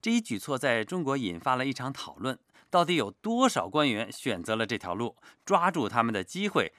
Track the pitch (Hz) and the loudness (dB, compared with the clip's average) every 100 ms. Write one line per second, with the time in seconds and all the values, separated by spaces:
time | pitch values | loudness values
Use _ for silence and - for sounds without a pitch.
0 | - 233 220 101 - 131 139 117 107 185 | 2 0 0 -6 -4 0 2 2 0 -2
1 | 147 135 110 85 139 127 135 127 127 135 | 0 0 -2 -2 0 0 0 -4 -8 -8
2 | - - 123 127 _ _ _ 180 170 175 | -12 -8 -8 -8 _ _ _ 2 4 2
3 | 104 - 214 233 262 - 92 147 147 107 | 0 -4 -4 2 2 2 0 2 2 2
4 | 113 - 135 95 85 110 110 110 95 95 | -4 -6 -4 -4 -2 -2 0 -2 -4 -4
5 | 117 - - _ - 190 175 170 107 120 | -4 -6 -20 _ 0 2 2 2 0 2
6 | 117 104 92 175 208 165 90 | 2 0 -4 -4 0 0 -2